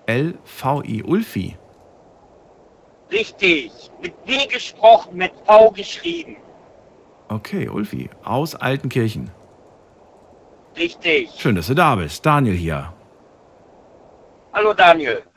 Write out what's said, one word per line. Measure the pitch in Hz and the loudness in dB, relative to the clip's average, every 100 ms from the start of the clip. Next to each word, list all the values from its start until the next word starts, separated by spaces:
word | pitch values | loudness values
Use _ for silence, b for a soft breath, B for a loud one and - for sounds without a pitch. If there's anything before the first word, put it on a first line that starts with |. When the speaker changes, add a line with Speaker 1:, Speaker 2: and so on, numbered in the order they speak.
| - | -4
Speaker 1:
L | 120 160 - | -2 -2 -6
V | - - 131 143 | -16 -8 -4 -4
I, | - 110 | -4 -8
Ulfi. | - 190 226 - 95 101 - _ _ _ _ _ _ - - _ _ _ _ _ - | -2 -2 -2 -6 -8 -12 -20 _ _ _ _ _ _ -20 -20 _ _ _ _ _ -6
Speaker 2:
Richtig. | 208 214 - 185 156 113 - - - | -4 -4 -2 0 0 -2 -14 -20 -16
Mit | 180 - 190 | -16 -14 -6
W | 262 277 | -4 -4
gesprochen, | 240 - - 220 226 - 180 | -8 -10 2 6 6 4 -8
mit | 185 - - | -8 -4 4
V | 214 220 | 8 8
geschrieben. | 208 190 - - 240 - - - - - - - - _ _ - | 4 -10 -10 -8 -8 -10 -20 -20 -20 -20 -20 -20 -20 _ _ -10
Speaker 1:
Okay, | 107 - 202 - | -10 -8 -8 -6
Ulfi. | - 208 - - - | -6 -8 -8 -12 -12
Aus | - 123 160 | -6 -4 -4
Altenkirchen. | - 127 139 131 123 113 120 123 - - - - - _ _ - - - - - - _ 170 | -6 -4 -4 -4 -2 -2 -4 -12 -16 -20 -20 -20 -20 _ _ -20 -20 -20 -20 -20 -20 _ -8
Speaker 2:
Richtig. | 170 - 170 147 113 - | -8 -4 -2 -2 -2 -4
Speaker 1:
Schön, | 147 95 | -2 0
dass | 85 | 0
du | |
da | 143 160 104 | 2 2 2
bist. | 76 - 160 | -4 -4 0
Daniel | 147 123 90 | 2 2 -2
hier. | 82 73 76 - - _ _ _ _ _ _ - - - - - - - _ | -4 -6 -8 -18 -20 _ _ _ _ _ _ -20 -20 -20 -20 -20 -20 -20 _
Speaker 2:
Hallo, | 208 214 | 0 0
Daniel. | 202 175 165 135 104 - | 6 6 6 2 -6 -8